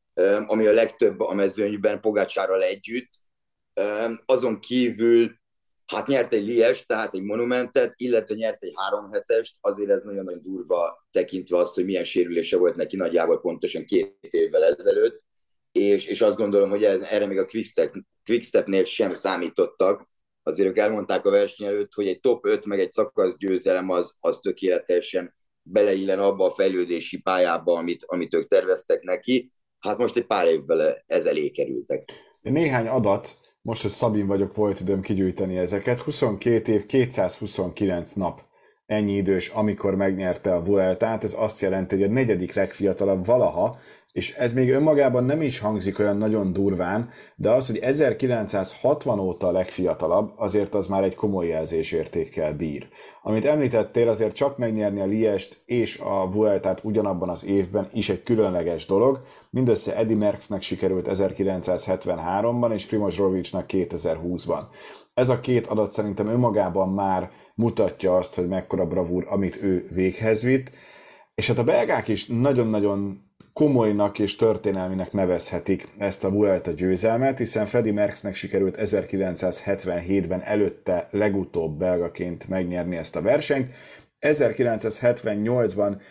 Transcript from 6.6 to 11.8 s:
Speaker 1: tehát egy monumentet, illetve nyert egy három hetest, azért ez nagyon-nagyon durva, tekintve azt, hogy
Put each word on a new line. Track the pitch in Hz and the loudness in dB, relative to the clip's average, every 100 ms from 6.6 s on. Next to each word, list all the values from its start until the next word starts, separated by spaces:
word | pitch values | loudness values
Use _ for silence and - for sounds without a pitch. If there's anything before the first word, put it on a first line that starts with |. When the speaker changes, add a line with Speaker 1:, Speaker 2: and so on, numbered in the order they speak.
| 117 127 - | 4 2 -2
Speaker 1:
tehát | 110 104 | -4 -4
egy | 95 | -6
monumentet, | 98 110 120 123 120 135 120 - | -4 -2 0 -2 0 2 0 0
illetve | 123 113 107 107 | 0 0 0 -2
nyert | 110 104 | -4 -4
egy | 92 95 | -8 -6
három | 98 104 101 | -4 -4 -4
hetest, | 104 - 113 110 - | -6 0 0 0 -4
azért | 104 101 101 | -4 -2 0
ez | 98 | 0
nagyon-nagyon | 104 98 95 87 | -2 -8 -8 -10
durva, | 92 95 87 87 85 - _ | -8 -8 -2 -2 -2 -6 _
tekintve | 95 90 92 90 87 | -4 -2 -4 -2 0
azt, | 87 | 0
hogy | - | 0